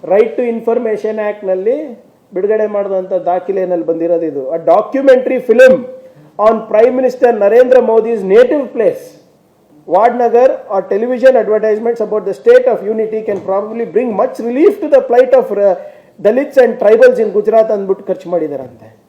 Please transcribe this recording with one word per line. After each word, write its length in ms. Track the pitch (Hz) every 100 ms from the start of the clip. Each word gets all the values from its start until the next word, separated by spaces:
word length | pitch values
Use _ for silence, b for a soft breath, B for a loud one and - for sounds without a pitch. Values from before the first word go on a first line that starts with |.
| 156
Right 200 | 190 226 -
to 40 | 240
Information 600 | 226 226 226 233 208 220 220 208
Act-ನಲ್ಲಿ 480 | 208 190 185 202 277 302 220 _ _ _
ಬಿಡುಗಡೆ 320 | 175 202 220 208
ಮಾಡಿದಂಥ 380 | 202 202 190 185 190 175
ದಾಖಲೆಯಲ್ಲಿ 560 | 180 180 190 180 175 156
ಬಂದಿರೋದು 360 | 165 170 170 165
ಇದು. 100 | 143 131 165
A 40 | 156
documentary 680 | 180 214 269 269 254 254 254 -
film 260 | 254 262 - 226 - b b b - 214
on 80 | 226 -
Prime 240 | 214 247 254
Minister 300 | 254 254 247 214
Narendra 380 | 202 226 254 254 220
Modi's 320 | 226 220 226 190
native 300 | 208 247 302 247
place, 300 | 247 196 - - - _ _ _ _ _ _ -
Vadnagar, 560 | 175 233 240 240 233 262 - -
or 80 | 196 185
television 400 | 202 240 254 262 247
advertisements 580 | 190 214 220 214 233 233 214
about 180 | 214 190
the 80 | 180
state 240 | 226 247 254
of 60 | 220 196
unity 280 | 220 214 220 214
can 120 | 196 170
probably 360 | 190 214 233 220 170
bring 140 | 247 196
much 160 | 254 - 233
relief 260 | 247 339 -
to 60 | 302
the 80 | 277 -
plight 240 | 240 262 262
of, 60 | -
uh, 240 | 202 202 180 B B B _ 202
Dalits 300 | 247 285 -
and 80 | 240 226
tribals 340 | 202 220 254 233
in 40 | 214 190
Gujarat 320 | 208 220 220
ಅಂದ್ಬಿಟ್ಟು 300 | 214 196 190 -
ಖರ್ಚು 200 | 185 170
ಮಾಡಿದಾರಂತೆ. 540 | 175 156 143 123 113 110 _